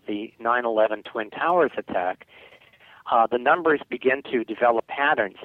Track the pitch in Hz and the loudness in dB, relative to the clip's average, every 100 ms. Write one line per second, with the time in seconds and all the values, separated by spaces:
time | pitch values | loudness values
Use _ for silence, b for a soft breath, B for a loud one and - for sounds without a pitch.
0 | - 104 113 - 113 120 120 110 107 107 | -4 -8 -8 -6 -2 0 0 2 2 0
1 | - 120 107 - 156 180 139 - - 95 | -6 -8 -8 -4 0 2 2 0 -6 -4
2 | 90 - - B B B B B B B | -4 -6 -14 B B B B B B B
3 | - 123 113 123 127 170 165 147 - 123 | 0 2 2 2 2 2 2 0 -2 -2
4 | 127 135 131 131 110 107 120 113 - 135 | 0 0 -2 -4 -4 0 2 2 -2 -2
5 | 143 147 101 - | 0 0 -2 -6